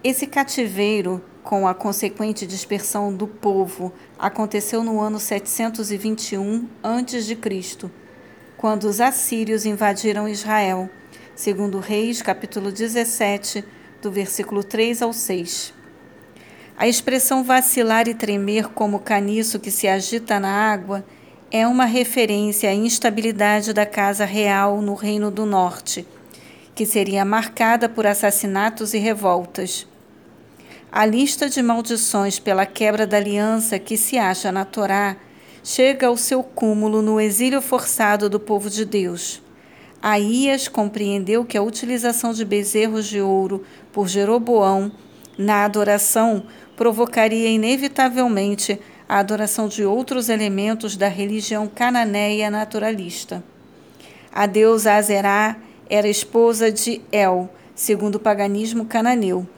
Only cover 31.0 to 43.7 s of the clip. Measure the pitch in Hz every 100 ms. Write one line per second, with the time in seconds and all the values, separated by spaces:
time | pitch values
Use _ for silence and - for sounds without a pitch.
31 | 220 226 277 - 285 262 240 233 233 233
32 | - 208 196 190 - 190 196 - 214 214
33 | 214 208 208 202 214 220 220 196 - 220
34 | - 254 196 185 202 185 196 220 196 196
35 | 202 190 - - - - - - 262 269
36 | 254 240 - 262 247 - 220 214 214 214
37 | 214 214 214 202 254 269 269 247 247 -
38 | 214 208 208 202 214 208 208 208 208 208
39 | 180 175 - - - - - - - -
40 | 208 208 208 240 277 269 - - 208 208
41 | 202 202 185 226 240 208 214 226 240 247
42 | 240 233 233 226 208 208 202 214 220 220
43 | 202 208 196 190 190 196 190